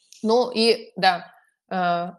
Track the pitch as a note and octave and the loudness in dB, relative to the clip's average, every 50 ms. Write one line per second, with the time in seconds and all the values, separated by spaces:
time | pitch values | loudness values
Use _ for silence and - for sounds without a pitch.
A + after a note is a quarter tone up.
0 | _ _ - - - G#3+ A3+ B3 B3 A#3+ - A3 A3+ A#3 A3 A3+ - - - G#3+ | _ _ -14 -6 -2 0 2 2 2 0 0 0 2 2 2 0 -4 -12 -6 0
1 | F#3 F#3+ F3+ E3+ F3 - - _ _ _ _ _ _ - F#3+ F#3 F3+ F3 F3 E3+ | 0 2 2 0 -4 -12 -20 _ _ _ _ _ _ -8 -4 -2 -2 0 0 -2
2 | E3+ F3+ - | -4 -8 -10